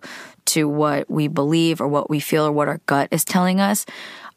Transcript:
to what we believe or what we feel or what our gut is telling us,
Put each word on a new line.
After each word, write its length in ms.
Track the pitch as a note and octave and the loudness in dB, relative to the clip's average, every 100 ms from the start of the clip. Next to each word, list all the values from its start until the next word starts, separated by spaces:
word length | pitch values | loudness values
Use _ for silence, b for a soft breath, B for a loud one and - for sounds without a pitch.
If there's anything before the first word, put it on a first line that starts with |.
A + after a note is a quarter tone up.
| B B B B | B B B B
to 240 | - E3 D3+ | -2 0 2
what 420 | D3 D3+ C#3+ - | 2 0 0 -2
we 160 | D#3 D3 | 0 0
believe 540 | D#3 C#3+ E3 E3 D#3+ | 0 2 4 2 2
or 80 | C#3 | 0
what 220 | C#3+ - | 0 0
we 100 | D3+ | -2
feel 240 | - D#3 | 0 2
or 80 | D3+ | 2
what 160 | D3 C#3+ | 2 0
our 120 | E3 | -2
gut 240 | - C#3+ - | 0 0 2
is 140 | D#3+ | -2
telling 360 | - F#3 F3+ F#3 | 0 0 2 2
us, 260 | G3 G#3 - B B B B | 2 0 -4 B B B B